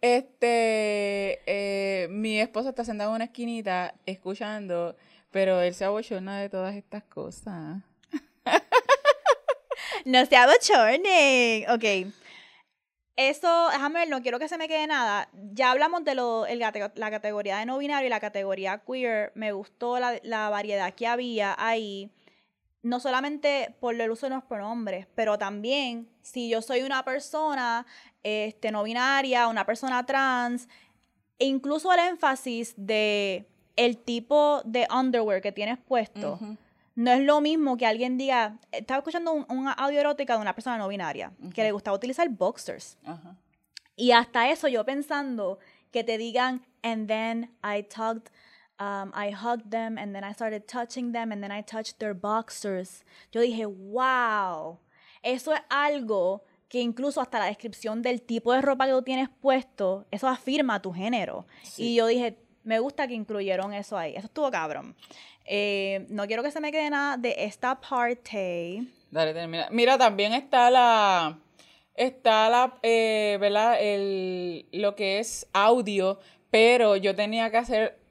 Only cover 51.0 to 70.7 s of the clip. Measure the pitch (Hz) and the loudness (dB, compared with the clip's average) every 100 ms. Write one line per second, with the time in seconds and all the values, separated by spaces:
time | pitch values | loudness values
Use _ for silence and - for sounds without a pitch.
51 | 240 233 226 208 202 202 214 226 214 - | -6 -4 -6 -6 -8 -10 -10 -10 -10 -8
52 | 220 196 202 220 226 - 208 190 185 - | -8 -6 -2 -2 -4 -10 -6 -6 -8 -14
53 | _ _ _ 226 240 226 214 190 190 220 | _ _ _ 0 0 0 -6 -8 -8 -2
54 | 262 254 240 214 190 165 156 170 _ _ | 0 2 2 0 -2 -4 -10 -14 _ _
55 | _ - 233 254 277 302 - 277 294 294 | _ -8 -4 -2 0 -2 0 0 2 0
56 | 226 208 180 196 _ _ _ 247 240 233 | 0 0 0 -2 _ _ _ -4 -2 -2
57 | 277 285 254 233 202 208 233 196 226 220 | -2 -2 -2 -2 -2 -4 -12 -10 -8 -4
58 | 240 247 - 226 226 254 269 262 262 262 | -2 -2 -2 -4 2 2 4 2 2 2
59 | 262 262 262 _ 269 262 247 - 190 190 | 0 -2 -2 _ 2 2 0 -4 -2 -2
60 | 202 208 262 254 - 285 269 208 190 175 | -6 -4 -2 -2 -2 0 2 0 -4 -6
61 | 196 240 185 - 175 - - - 233 233 | -4 -2 -4 -8 -14 -20 -20 -8 0 2
62 | 226 240 240 - _ _ 220 220 254 277 | 4 2 0 -6 _ _ -2 0 0 -4
63 | 277 240 214 214 196 185 190 202 202 202 | -6 -4 -6 -6 -2 -2 -2 -8 -8 -6
64 | 165 - 208 - 285 208 156 143 135 - | -6 -8 -10 -2 -2 0 -4 -6 -10 -20
65 | - - - _ - 202 208 202 196 196 | -20 -20 -20 _ -4 -2 0 0 -2 -4
66 | - 208 202 220 269 294 302 302 302 294 | -6 -8 -4 -2 -4 -4 -4 -2 -2 -2
67 | 285 262 240 - 208 - 254 254 - 262 | -2 -2 -4 -4 -6 -4 -4 -4 -4 -2
68 | 240 240 - 208 190 175 170 190 247 _ | 0 -2 -6 -6 -4 -4 -6 -8 -12 _
69 | _ 151 160 156 170 165 - 226 240 262 | _ 0 0 0 -6 -6 -4 2 4 6
70 | 247 202 208 233 277 262 240 | 6 4 0 0 2 4 6